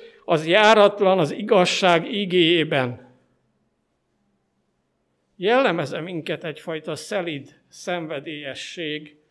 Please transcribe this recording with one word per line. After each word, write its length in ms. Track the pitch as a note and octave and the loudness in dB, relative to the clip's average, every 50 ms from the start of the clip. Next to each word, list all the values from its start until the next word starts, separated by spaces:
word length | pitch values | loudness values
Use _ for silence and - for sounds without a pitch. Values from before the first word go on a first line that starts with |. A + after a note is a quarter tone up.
| - - - _ _ | -20 -20 -20 _ _
az 220 | - F3 D3+ D#3 | -2 -2 0 2
járatlan 720 | D#3+ F3 G#3+ G#3+ G#3+ A3 G#3+ G3+ G3+ G#3 - G3+ F#3+ F#3+ F#3 | 2 4 6 6 8 8 8 6 4 4 2 2 2 2 2
az 120 | D#3+ C#3+ | 0 0
igazság 800 | - - G3+ G#3+ A#3 F#3+ F3+ E3+ - - G3 F3+ F3 E3 E3 - | -2 -4 0 2 4 4 4 2 0 2 2 4 4 2 0 -2
igéjében.” 1040 | F#3 G3+ G#3 F3+ F3 F3+ E3 D#3+ F3 E3 D3+ - D#3+ C#3 B2+ B2 B2 - - - _ _ _ _ _ _ _ _ _ _ _ _ _ _ _ _ _ _ _ _ _ _ _ _ _ _ _ _ _ _ _ _ _ _ _ _ _ _ _ _ _ _ _ _ _ | -6 -6 -4 0 2 2 4 4 2 2 0 0 0 -2 -2 -2 -6 -10 -16 -20 _ _ _ _ _ _ _ _ _ _ _ _ _ _ _ _ _ _ _ _ _ _ _ _ _ _ _ _ _ _ _ _ _ _ _ _ _ _ _ _ _ _ _ _ _
Jellemez-e 640 | - F3 G3+ A#3+ C4 C4+ G#3+ E3+ F3 D3 C#3+ - D#3 | -6 -2 0 0 2 2 0 -2 -2 -4 -6 -8 -10
minket 440 | D#3 F#3 F3+ D#3+ D3+ - E3 - - | -10 -10 -10 -10 -8 -8 -8 -8 -10
egyfajta 520 | E3 C#3+ - - F3 D#3+ D#3 D#3 D#3+ D#3 | -12 -12 -12 -10 -10 -10 -10 -10 -10 -10
szelíd 640 | C#3 - - G#3+ G3 F3 F3 D3+ C#3 B2+ C#3 _ _ _ _ | -10 -10 -8 -6 -6 -6 -6 -8 -10 -12 -16 _ _ _ _
szenvedélyesség 1500 | - - - F#3+ F3+ F3 E3 D#3 D#3+ C3+ C#3 D#3+ D3+ D3 D3 C3+ C3 - - - - F3+ E3 D3+ D3+ D3+ D#3 - - _ _ _ | -20 -14 -10 -8 -8 -8 -8 -8 -10 -12 -12 -12 -14 -12 -12 -14 -14 -14 -14 -14 -12 -10 -8 -8 -8 -10 -12 -16 -20 _ _ _